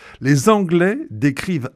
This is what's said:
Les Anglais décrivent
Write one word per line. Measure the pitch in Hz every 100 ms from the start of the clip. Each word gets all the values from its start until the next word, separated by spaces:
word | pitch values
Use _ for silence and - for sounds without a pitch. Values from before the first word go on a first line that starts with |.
| - -
Les | 127 143 208
Anglais | 208 185 170 180 254 320
décrivent | 107 143 139 - 165 120